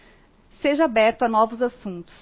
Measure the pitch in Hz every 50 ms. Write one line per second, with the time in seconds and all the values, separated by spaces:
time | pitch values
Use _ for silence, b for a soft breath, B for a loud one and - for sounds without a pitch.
0 | b b b b b b b b _ _ - - - 285 294 285 330 302 220 226
1 | 214 226 226 - 254 233 226 214 220 220 233 226 247 240 - - - 208 180 175
2 | 175 - - -